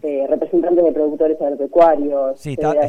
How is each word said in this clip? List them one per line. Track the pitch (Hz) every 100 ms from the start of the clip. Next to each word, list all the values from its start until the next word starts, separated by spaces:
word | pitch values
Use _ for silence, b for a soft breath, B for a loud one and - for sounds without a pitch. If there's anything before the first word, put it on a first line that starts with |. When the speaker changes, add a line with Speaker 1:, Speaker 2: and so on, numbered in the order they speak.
Speaker 1:
eh, | 156 139 135
representantes | 151 156 175 165 175
de | 165
productores | 156 151 147 156 156
agropecuarios, | 143 139 139 170 165 151 147 139 135 135
Speaker 2:
Sí, | 151
está, | 127 151
estaba | 151